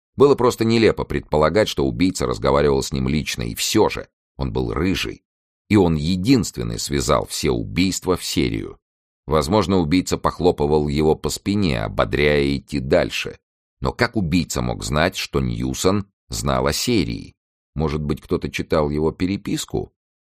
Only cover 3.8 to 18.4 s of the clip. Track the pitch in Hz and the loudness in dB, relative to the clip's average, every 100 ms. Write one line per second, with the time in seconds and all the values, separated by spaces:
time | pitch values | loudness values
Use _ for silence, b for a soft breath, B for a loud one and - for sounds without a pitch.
3.8 | 95 - - _ _ - 67 58 62 53 | 2 0 -10 _ _ -8 -4 -2 -4 -2
4.8 | 90 82 55 50 _ _ _ _ _ 104 | -2 -2 -4 -10 _ _ _ _ _ 4
5.8 | 87 80 76 92 98 135 78 - 58 57 | 4 2 0 -2 2 2 2 -4 -6 -6
6.8 | - 71 64 65 50 - 78 60 53 52 | -4 -2 2 0 0 -4 -2 -2 -2 0
7.8 | 95 87 - 87 - - 65 55 50 - | 0 0 -2 -2 -2 -2 0 -2 -8 -14
8.8 | _ _ _ _ - 78 73 107 90 95 | _ _ _ _ -2 0 2 2 4 2
9.8 | 78 90 82 80 78 - 85 82 73 78 | 2 2 0 -2 -2 0 0 2 2 2
10.8 | 73 71 76 76 73 - - 101 92 60 | 2 2 2 2 -2 -6 -2 0 0 0
11.8 | 53 50 58 65 73 73 69 69 - 71 | -4 -2 -2 2 2 4 2 -2 -4 -6
12.8 | 65 82 64 - - - _ _ _ _ | 0 0 0 -4 -8 -12 _ _ _ _
13.8 | 65 - 117 113 87 90 73 - 62 53 | -6 -2 -2 -2 0 0 -2 -4 -4 -6
14.8 | 52 71 87 - - 71 65 57 64 65 | -4 0 0 -2 -4 -2 -2 -2 -4 -2
15.8 | - 104 98 _ _ 53 69 64 67 - | 0 0 -4 _ _ -6 -2 0 0 -2
16.8 | - 117 62 55 50 _ _ _ _ 71 | 0 0 0 -4 -10 _ _ _ _ -4
17.8 | 78 76 73 78 - 82 | -2 -2 -4 -6 -4 -4